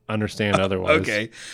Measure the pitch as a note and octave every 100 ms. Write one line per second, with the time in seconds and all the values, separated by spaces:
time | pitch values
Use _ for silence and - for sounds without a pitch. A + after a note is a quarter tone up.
0 | - A2 G#2 - G#2 G2 F#2+ F#2+ F2+ D#3
1 | F#2+ G#2 A2+ - -